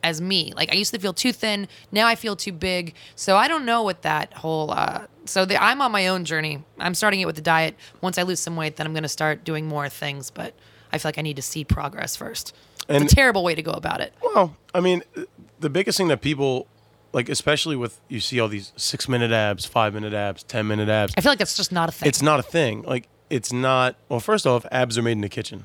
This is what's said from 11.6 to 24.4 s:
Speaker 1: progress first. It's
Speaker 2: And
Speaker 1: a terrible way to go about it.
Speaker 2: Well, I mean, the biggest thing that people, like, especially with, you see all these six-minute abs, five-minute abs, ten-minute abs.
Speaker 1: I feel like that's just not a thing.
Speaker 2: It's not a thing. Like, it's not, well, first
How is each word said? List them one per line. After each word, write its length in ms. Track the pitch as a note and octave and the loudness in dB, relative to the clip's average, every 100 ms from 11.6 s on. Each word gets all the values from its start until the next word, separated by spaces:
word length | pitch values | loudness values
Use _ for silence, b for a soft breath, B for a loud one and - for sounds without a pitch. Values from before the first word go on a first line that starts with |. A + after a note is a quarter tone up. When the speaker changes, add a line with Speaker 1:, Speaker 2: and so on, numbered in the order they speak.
Speaker 1:
progress 540 | C#3+ D3 C#3+ - - - | -2 0 -2 -6 -8 -8
first. 360 | - A3+ - B B B | -8 -10 -12 B B B
It's 100 | - | 0
Speaker 2:
And 160 | C#3+ D3 | 2 6
Speaker 1:
a 20 | - | 8
terrible 280 | C4 G3 F3+ | 8 4 0
way 100 | D#3+ | -2
to 60 | |
go 100 | D#3+ | -4
about 300 | - - - | -6 -4 -4
it. 120 | - _ | -6 _
Speaker 2:
Well, 360 | A#4+ G#4 F3 - - F#3 | 0 2 2 -2 -6 0
I 60 | |
mean, 220 | F3+ F3+ - - F3+ _ - _ | 2 2 -2 -14 -14 _ -20 _
the 100 | D#3 | -2
biggest 280 | C#3+ G3 - | 0 0 2
thing 120 | F3+ | 2
that 100 | C#3 | 2
people, 460 | C#3 C#3+ C#3 B2+ - _ _ _ _ | 0 0 0 -2 -6 _ _ _ _
like, 160 | C3+ B2 | -2 -2
especially 480 | C#3+ - D3 E3 C#3 | -2 2 0 0 -4
with, 240 | A#2+ - _ | -6 -8 _
you 100 | A#2+ | -6
see 220 | G2+ B2 | -2 0
all 80 | A2 | 0
these 240 | G#2 F#2+ - | -2 -8 -6
six-minute 560 | - - - B2 A#2 | -6 -4 -2 0 2
abs, 340 | A2+ G#2+ G2+ - | 2 2 -2 -2
five-minute 480 | A#2+ G#2+ G#2 G#2+ | 0 0 0 -4
abs, 300 | G#2 G2+ F#2 | -4 -4 -6
ten-minute 460 | - A#2+ G#2+ G#2+ G#2+ | -6 -4 -2 0 2
abs. 240 | G#2+ G2+ G3+ | 2 2 2
Speaker 1:
I 40 | |
feel 100 | D#3+ | 2
like 80 | C4+ | 2
that's 160 | F#3+ - | 0 -2
just 160 | F#3+ | -4
not 160 | F3+ E3 | -2 -2
a 60 | |
thing. 160 | - D3 | 0 0
Speaker 2:
It's 120 | C3+ | 2
not 200 | D3 D3 | 4 2
a 20 | |
thing. 380 | - E3+ C3+ G#2+ | 2 0 0 -2
Like, 240 | - B2+ - _ _ | -4 -4 -6 _ _
it's 240 | C3+ - | -4 -2
not, 420 | B2 C3 C3 B2+ - _ | 0 2 4 2 -2 _
well, 100 | A#2+ | -4
first 260 | - G#3+ | 0 2